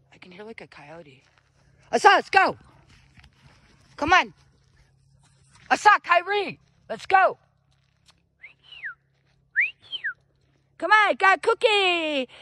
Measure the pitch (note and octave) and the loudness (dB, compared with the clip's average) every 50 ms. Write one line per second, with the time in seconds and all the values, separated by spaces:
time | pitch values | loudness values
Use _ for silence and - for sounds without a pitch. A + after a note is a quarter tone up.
0 | _ _ _ - - F#3+ F3+ F3+ G#3+ G#3+ A3+ - F#3+ D3 _ - D3 C#3+ D#3 E3+ | _ _ _ -20 -20 -20 -20 -20 -20 -20 -20 -20 -20 -20 _ -20 -20 -20 -20 -20
1 | E3+ D3+ C3 C3 _ _ _ _ _ _ _ _ _ _ _ _ _ _ - A#3+ | -20 -20 -20 _ _ _ _ _ _ _ _ _ _ _ _ _ _ _ -4 2
2 | - G4+ G4 E4+ B3 - - G4 F#4+ D#4 G3 - - _ _ _ _ _ _ _ | 4 4 4 4 2 0 0 2 2 2 -2 -6 -12 _ _ _ _ _ _ _
3 | _ _ _ _ - - _ _ _ - _ _ _ _ _ _ _ _ _ - | _ _ _ _ -20 -20 _ _ _ -20 _ _ _ _ _ _ _ _ _ -10
4 | - D4 F4+ F4+ D4 A3 E3 _ _ _ _ _ _ _ _ _ _ _ _ _ | -4 0 2 2 0 0 -6 _ _ _ _ _ _ _ _ _ _ _ _ _
5 | _ _ _ _ _ _ _ _ _ _ _ _ _ - - - - G#4 G#4 E4+ | _ _ _ _ _ _ _ _ _ _ _ _ _ -4 -4 0 2 4 2 2
6 | - - F4 F4 F4 F4+ G4+ G#4 G4 D4+ F3+ - _ _ _ _ _ - - G#3+ | 2 0 0 0 0 -2 -4 -4 -4 -6 -10 -16 _ _ _ _ _ -16 -16 -14
7 | - - F#4+ F#4+ F#4+ D#4+ G#3+ - _ _ _ _ _ _ _ _ _ _ _ _ | -8 0 2 2 2 2 0 -4 _ _ _ _ _ _ _ _ _ _ _ _
8 | _ _ _ _ _ _ _ _ _ C6+ _ _ _ C6+ C6+ - - G#5 G5+ _ | _ _ _ _ _ _ _ _ _ -20 _ _ _ _ -20 -16 -16 -16 -16 _
9 | _ _ _ _ _ _ _ _ _ _ - - - C6+ - _ _ - C6+ C6+ | _ _ _ _ _ _ _ _ _ _ -4 -4 -4 -4 -4 _ _ -16 -14 -12
10 | - - - _ _ _ _ _ _ _ _ _ _ _ _ - - E4+ G4+ G#4+ | -10 -10 -12 _ _ _ _ _ _ _ _ _ _ _ _ -10 -4 0 2 2
11 | G#4+ G4 D#4 A#3+ - F#4+ F#4+ E4+ - F#4+ A4+ - - A#4+ G#4+ G#4 G4 F#4 F4 E4+ | 2 2 0 0 0 0 0 0 0 -2 -2 0 0 0 0 0 0 0 -2 -2
12 | E4 D#4 D4+ C#4 B3+ A#3+ _ - | -4 -6 -6 -6 -8 -8 _ -20